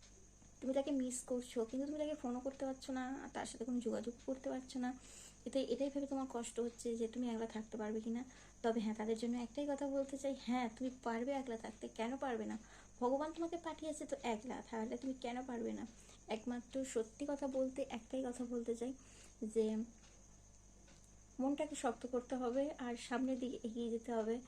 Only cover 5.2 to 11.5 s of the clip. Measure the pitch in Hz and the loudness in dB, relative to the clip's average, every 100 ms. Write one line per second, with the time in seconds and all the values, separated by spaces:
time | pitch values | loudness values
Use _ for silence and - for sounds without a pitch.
5.2 | - - 240 269 - 233 277 285 277 269 | -16 -8 0 2 4 4 2 2 2 0
6.2 | 262 233 233 - 233 233 240 226 226 247 | 0 -2 -2 0 0 0 -2 0 0 0
7.2 | 247 226 226 220 220 233 214 220 226 233 | 0 0 0 -2 -4 -2 0 0 0 -2
8.2 | 262 - - - 240 226 214 214 214 226 | -4 -12 -18 0 4 4 4 2 2 2
9.2 | 233 240 240 - 294 277 285 277 269 277 | 4 2 0 0 2 2 4 2 2 0
10.2 | 277 262 - 254 233 220 254 254 240 226 | 0 0 2 4 2 0 -2 0 0 0
11.2 | 247 277 262 | 2 0 0